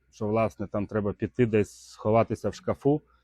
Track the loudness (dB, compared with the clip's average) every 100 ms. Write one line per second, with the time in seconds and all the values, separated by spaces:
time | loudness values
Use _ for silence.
0 | _ -8 -2 0 0 -2 -8 -6 -4 -2
1 | -2 -4 -6 0 2 2 0 -4 -20 -8
2 | 0 2 2 -2 -6 -6 -6 -2 0 0
3 | -4 _